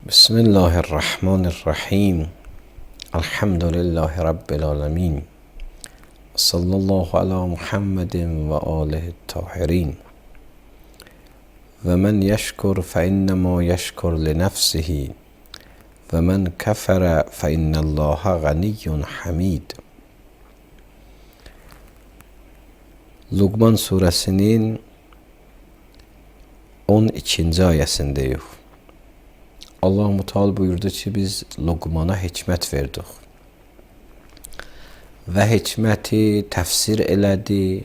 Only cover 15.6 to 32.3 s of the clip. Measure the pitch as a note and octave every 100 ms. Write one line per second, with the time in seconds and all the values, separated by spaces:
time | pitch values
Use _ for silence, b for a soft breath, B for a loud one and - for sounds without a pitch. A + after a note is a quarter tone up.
15.6 | B B B B - E2 E2+ G2 F2+ E2+
16.6 | - G#2 - F#2+ F2+ D#2+ - - F2 D#2+
17.6 | D#2 D#2 D#2 D2+ D2+ D2+ F2+ F2 D2+ D2+
18.6 | G2 G#2 - D#2 C#2 - - E2 F#2 E2+
19.6 | - - - - - - - _ - -
20.6 | - - - - B B B B B B
21.6 | B B B - - - - - - -
22.6 | - - - - - - - F#2+ G2 G#2+
23.6 | A2+ A2 - F#2+ F#2 F2+ - F#2+ G2+ A2+
24.6 | A2 A2 - - - - - - - -
25.6 | - - - - - - - - - -
26.6 | - - - G#2 G#2+ - - - E2 E2
27.6 | F#2 D#2+ C#2+ - C#2+ C#2 C2 C2 - -
28.6 | - - - - - - - - - -
29.6 | - - F#2 G2 G#2 G2 G2 G2+ G2+ G2
30.6 | F#2 F2+ F#2+ - - G2+ G2 F#2+ - -
31.6 | D#2+ E2 D#2+ D#2+ E2 F2+ F#2